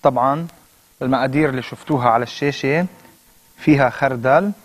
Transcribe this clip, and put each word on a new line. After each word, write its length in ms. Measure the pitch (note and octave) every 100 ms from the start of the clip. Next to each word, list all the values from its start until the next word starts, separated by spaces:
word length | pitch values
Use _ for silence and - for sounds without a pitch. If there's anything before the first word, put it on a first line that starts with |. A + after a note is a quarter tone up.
طبعًا 440 | C#3+ B2+ C3 D3 E3+ _ _ _ _ _
المقادير 460 | C3 C3 C3 C#3 D3+
اللي 140 | C3
شفتوها 480 | - A#2 - C#3+ A#2+
على 120 | A#2
الشاشة 640 | A#2+ - C#3+ C#3 C3+ D3+ F3+ - - _ _ _ _ _
فيها 320 | - C#3+ B2+
خردل 600 | - C3+ B2 B2+ D3+ G3+ G3+